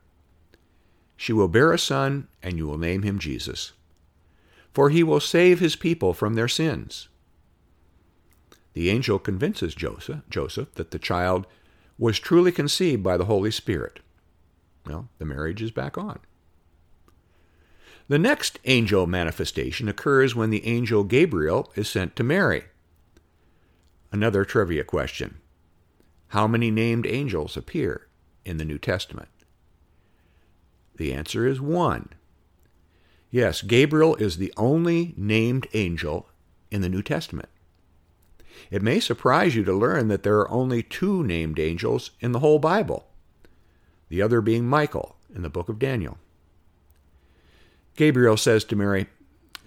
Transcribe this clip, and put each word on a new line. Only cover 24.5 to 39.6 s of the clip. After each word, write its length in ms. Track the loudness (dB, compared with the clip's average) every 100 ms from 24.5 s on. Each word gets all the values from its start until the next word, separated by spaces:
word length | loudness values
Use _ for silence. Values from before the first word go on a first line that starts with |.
| 0 0 -2
question. 580 | -2 -4 -4 -8 -10 -12 _ _ _ _ _ _ _ _ _
How 200 | -2 0
many 240 | 2 0
named 360 | 0 0 0 -2
angels 500 | -4 -2 -4 -6 -8
appear 500 | -8 -4 -4 -6 _ _ _ _ -10
in 120 | -6
the 60 |
New 140 | -6 -6
Testament? 520 | -4 -4 -4 -14 -18 _ _ _ _ _ _ _ _ _ _ _ _ _ _ _ _ -8
The 180 | -6
answer 340 | -4 -6 -2 -2
is 120 | -2
one. 500 | -4 0 0 -2 -8 -20 _ _ _ _ _ _ _ _ _ _ _
Yes, 320 | 0 0 0
Gabriel 540 | 2 4 4 4 4 4
is 220 | -2 -2
the 160 | -6 0
only 580 | 2 2 2 0 -2 -6
named 500 | 0 2 2 0 -2
angel 560 | -2 -2 -2 -4 -6 -8 _ _ _ _
in 100 | -4
the 80 | -2
New 120 | -2
Testament. 480 | -4 -6 -6 -12 -14 _ _ _ _ _ _ _ _ -20 -20 -20 -8
It 100 | -2
may 180 | 0 0
surprise 540 | 0 0 2 4 4
you 100 | 2